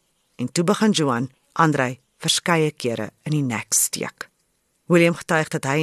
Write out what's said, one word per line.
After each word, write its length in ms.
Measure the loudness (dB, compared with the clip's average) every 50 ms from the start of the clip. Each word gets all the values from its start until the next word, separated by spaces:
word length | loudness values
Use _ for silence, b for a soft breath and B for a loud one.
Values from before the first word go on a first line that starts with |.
| _ _ _ _ _ _ _
En 160 | -8 -8 -4
toe 120 | -2 0 2
begin 280 | 2 2 2 4 2
Johan 380 | 2 2 2 0 0 -2 -2 -6 _ _ _ _ -2
Andrei 460 | 2 2 2 4 2 0 -2 -4 -8 _ _ _ -8
verskeie 520 | -4 -2 -2 -2 0 0 2 2 2 0
kere 400 | -2 -4 -6 -6 -4 -4 -8 -10 _ _ -6
in 80 | -4
die 120 | -2 0 0
nek 300 | -2 -4 -4 -4 -2 -2
steek. 560 | 0 0 -2 -4 -6 -8 -8 -10 -14 -16 -18 _ _ _ _ _ _ _ _ _ _ _ 2
William 240 | 4 4 4 4 2
getuig 340 | -2 -4 -2 -2 -2 -2 -2 -4
dat 140 | -6 -4 -2
hy 80 | -2 0